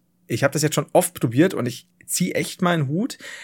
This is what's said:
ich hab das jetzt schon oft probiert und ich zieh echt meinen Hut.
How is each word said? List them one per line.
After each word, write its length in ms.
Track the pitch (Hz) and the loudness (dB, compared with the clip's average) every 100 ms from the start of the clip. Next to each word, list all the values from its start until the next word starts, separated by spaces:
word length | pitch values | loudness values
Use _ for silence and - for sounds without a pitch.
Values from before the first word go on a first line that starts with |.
| _ _ - | _ _ -6
ich 160 | 123 | 0
hab 80 | 139 | 0
das 100 | 151 | 2
jetzt 120 | 147 | 0
schon 120 | - - | 0 2
oft 280 | 160 180 - | 2 2 0
probiert 340 | 135 117 180 | 0 4 2
und 120 | - 123 | 2 -4
ich 220 | - - _ | -6 -14 _
zieh 280 | - - 180 | -8 -2 -2
echt 280 | - 156 - | -2 -4 -2
meinen 260 | 180 170 135 | 0 2 0
Hut. 280 | 156 247 - - - | -2 -2 -6 -16 -16